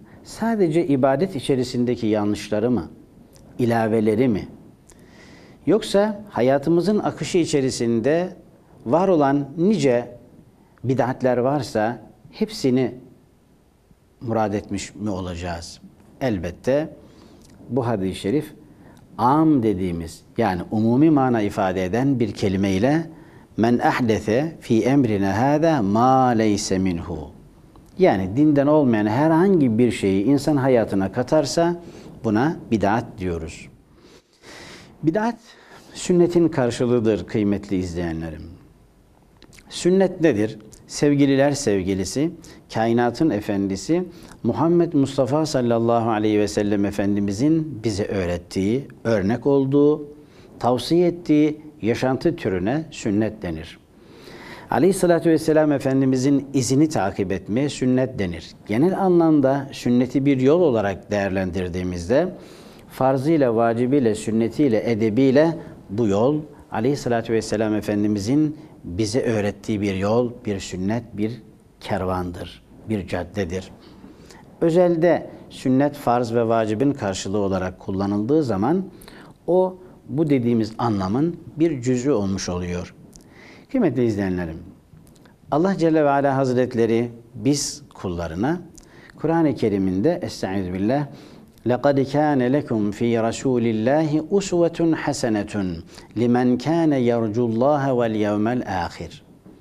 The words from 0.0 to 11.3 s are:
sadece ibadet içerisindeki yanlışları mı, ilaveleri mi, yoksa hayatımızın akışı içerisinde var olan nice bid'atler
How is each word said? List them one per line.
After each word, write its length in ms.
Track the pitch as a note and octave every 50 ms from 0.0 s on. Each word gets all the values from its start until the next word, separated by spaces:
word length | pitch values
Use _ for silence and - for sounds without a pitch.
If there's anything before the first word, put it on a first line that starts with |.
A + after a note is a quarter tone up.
| - - - - -
sadece 600 | - - - A3 A3+ A#3 G#3 F#3+ D#3+ D3+ E3+ E3
ibadet 500 | - C#3+ C3 B2+ C3+ C3+ C#3 F#3 F#3+ -
içerisindeki 680 | C3 - - C#3+ B2+ B2 - - B2 B2 A#2 B2 - A#2
yanlışları 640 | G#2+ G#2+ G#2 G#2 G#2 G#2 F#2 - - G#2+ G#2 G#2 B2+
mı, 200 | B2 G2+ D#2+ - - - - - - - - - - - - - - -
ilaveleri 680 | B2 A2+ A2+ A2+ A2+ A2 G#2+ A2+ G#2+ A2 G#2+ G#2+ C3+ B2+
mi, 200 | G#2 F2 - - - - - - - - _ - - - - - - - - - - - - - - - -
yoksa 580 | C#3+ F3+ A3 - - - G3 G3+ A3 G#3 - - -
hayatımızın 680 | - G#2+ A#2 C3 C3+ C#3+ C#3 D#3+ E3+ E3+ E3 F#3+ G#3+ G3+
akışı 400 | - D3 - - D#3 - - F3+
içerisinde 880 | D#3+ - - C#3+ C3 C3 - - A#2+ A#2 A#2 A2+ G#2+ C3 D#3 E3+ F3+ F#3+ F#3 - - - - - _ _ - - -
var 220 | A2 C3 E3 F#3+ F#3+
olan 400 | F#3 D3+ C#3+ C3+ C#3 C#3+ C#3 C3 C3+
nice 600 | E3+ E3 G3+ A3+ E3 C#3 C3+ A#2+ A#2+ A#2+ - - - - - - - - _ _ _ _ _ _ _ -
bid'atler 520 | A#2+ C3 A#2+ B2 A#2+ C3 - - B2+